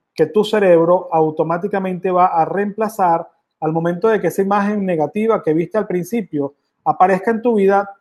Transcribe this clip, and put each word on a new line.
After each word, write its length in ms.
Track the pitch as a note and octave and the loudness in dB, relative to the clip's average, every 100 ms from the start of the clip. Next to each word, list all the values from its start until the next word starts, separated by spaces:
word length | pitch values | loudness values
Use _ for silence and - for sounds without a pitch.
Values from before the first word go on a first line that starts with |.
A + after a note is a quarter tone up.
| _ - | _ -2
que 120 | D#3 | 0
tu 180 | G#3+ G#3 | 0 0
cerebro 640 | G#3+ G3 E3+ E3 F3+ F3 | 2 4 6 4 2 0
automáticamente 1000 | E3 D#3 D#3 D#3+ E3+ G3+ G3 F#3+ F3+ F#3+ | 0 0 -2 -4 -4 -4 -4 -4 -4 -2
va 180 | F3+ F3+ | 2 2
a 180 | E3+ D#3+ | 2 0
reemplazar 840 | F#3 G#3 G3+ G#3+ G#3+ F3+ E3 E3 _ _ _ | -2 -4 -4 -6 0 0 0 -4 _ _ _
al 140 | D#3 | -4
momento 340 | D#3+ E3+ F3 A3+ | -2 -2 0 0
de 140 | G#3 | 0
que 60 | F3 | 0
esa 140 | E3+ | -2
imagen 440 | G3 G3+ G3+ G#3+ F#3+ | 0 0 0 -2 -2
negativa 580 | E3 D3 G#3 A3 G#3 | -2 -2 -2 0 0
que 100 | D#3+ | 0
viste 240 | D#3 E3 G#3+ | -2 -2 -4
al 100 | G3 | -4
principio 640 | F3+ E3+ A#3 F3+ D3 C#3 - _ _ E3 | -6 -4 -6 -4 -6 -6 -10 _ _ -4
aparezca 460 | D3+ F#3 F3+ G#3 | 2 2 2 0
en 100 | A3 | -2
tu 140 | A#3+ A3 | 0 2
vida, 340 | F#3+ G3 G3 - | 4 2 0 -10